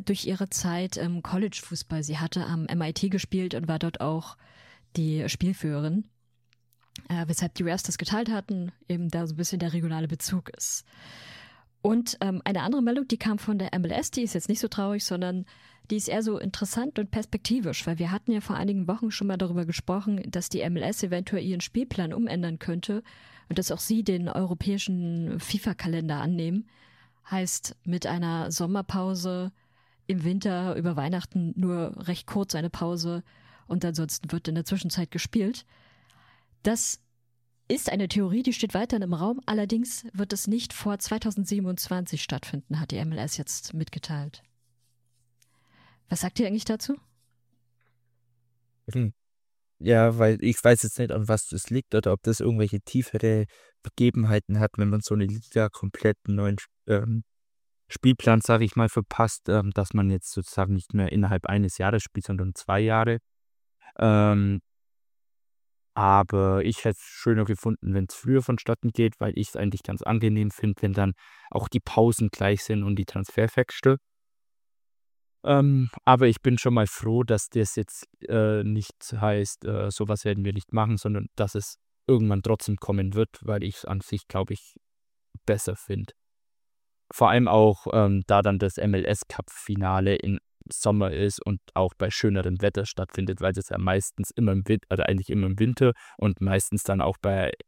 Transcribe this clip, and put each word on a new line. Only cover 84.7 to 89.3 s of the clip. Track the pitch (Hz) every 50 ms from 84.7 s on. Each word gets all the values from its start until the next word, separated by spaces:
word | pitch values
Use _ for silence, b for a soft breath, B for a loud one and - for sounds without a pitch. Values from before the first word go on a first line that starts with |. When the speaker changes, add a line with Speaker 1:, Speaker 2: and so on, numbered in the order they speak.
| - - _ _ _ _ _ _ _ _ _ _ - - -
Speaker 2:
besser | - 104 104 - - 95
find. | - - - 98 76 - - - _ _ _ _ _ _ _ _ _ _ _ _ _ _ _ _ _ _ -
Vor | - - 123 101
allem | 107 120 123
auch, | 90 101 110 107 107 98 - - -
ähm, | - 110 104 98 98 98 92
da | - 101 101
dann | 101 104 98 92
das | 101 95 -
M | - - 104 98
L | 95 -
S | - 104 - -
Cup | -